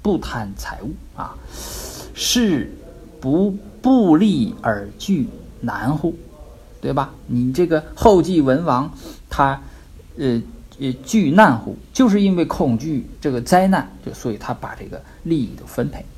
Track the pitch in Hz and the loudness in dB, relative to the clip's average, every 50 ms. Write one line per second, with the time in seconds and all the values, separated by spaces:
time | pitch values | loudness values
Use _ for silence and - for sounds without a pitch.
0 | - 208 185 151 - - - 120 110 98 101 - - - - - 98 - 190 - | 2 0 0 0 -2 -6 -8 -8 -8 -8 -10 -10 -10 -12 -12 -10 -10 -10 -12 -12
1 | - - - - - - - - - - - - - - - - - - - - | -16 -18 -14 -12 -12 -12 -12 -16 -18 -16 -14 -14 -14 -12 -12 -12 -14 -14 -14 -16
2 | - - - - - - - 240 233 202 165 127 95 - - - - - - - | -16 -16 -10 -6 -4 0 2 2 2 2 2 0 -2 -6 -12 -18 -20 -20 -20 -20
3 | - - - - - 131 143 175 196 208 190 202 - - - - - 254 269 254 | -20 -20 -18 -8 -2 0 2 2 2 0 0 -6 -12 -16 -20 -2 2 4 6 6
4 | 214 175 151 160 208 214 180 143 110 95 - - - 117 107 101 101 104 - - | 8 6 6 6 6 4 4 2 0 -2 -4 -4 -2 -2 -2 -2 -6 -12 -14 -10
5 | - - 196 156 117 - - - - - - - 127 117 - - 107 127 156 147 | -2 -2 0 0 0 -4 -6 -16 -18 -20 -14 -8 -8 -8 -6 -4 -2 -2 -2 -2
6 | - 165 165 - - - - - - - - - - - - - - 135 139 143 | -2 -4 -4 -6 -16 -20 -20 -20 -20 -20 -20 -20 -20 -20 -18 -10 -8 -4 -2 -2
7 | 135 131 - - - - 127 120 123 127 131 170 180 160 160 156 156 - - - | -4 -4 -8 -18 -8 -4 -2 -2 0 0 0 0 2 2 2 -2 -2 -6 -10 4
8 | - 226 202 175 151 170 190 160 139 131 127 143 170 160 127 123 143 160 - - | 6 6 6 6 4 4 2 2 4 4 2 2 2 0 0 0 -2 -6 -10 -16
9 | - - - - - - - - 139 135 135 135 - - - - - - - - | -18 -18 -18 -20 -16 -8 0 2 2 2 2 -4 -10 -18 -20 -20 -20 -20 -20 -20
10 | - - - - 143 131 120 117 101 - - - - - - - 135 131 123 - | -20 -18 -10 -4 -2 0 0 0 -4 -8 -16 -20 -20 -20 -12 -8 -6 -6 -6 -8
11 | - - - 220 185 139 151 202 220 165 127 110 - - - - - - - - | -6 0 2 2 2 6 8 8 8 8 6 2 -4 -10 -12 -12 -14 -6 0 2
12 | 262 226 190 208 196 196 185 175 160 - - - 165 139 117 110 135 160 151 123 | 4 4 4 4 4 2 2 2 0 -2 0 0 0 0 0 0 -2 -4 -4 -4
13 | - - - - - 151 127 117 120 - 185 180 190 190 190 143 - - - - | -6 -8 -14 -6 -4 -4 -2 -2 2 4 4 6 6 4 2 2 0 -6 -16 -14
14 | - 127 - - - 127 104 104 - - 120 - - - - - 98 - - - | -14 -14 -14 -8 -6 -6 -6 -6 -8 -8 -8 -8 -8 -14 -12 -14 -14 -14 -14 -16
15 | - - - - - 165 165 151 117 - - - - - - - 139 147 - - | -16 -20 -20 -12 -4 -2 -2 -2 -2 -4 -6 -16 -18 -10 -6 -4 -4 -4 -6 -10
16 | - - - | -14 -16 -20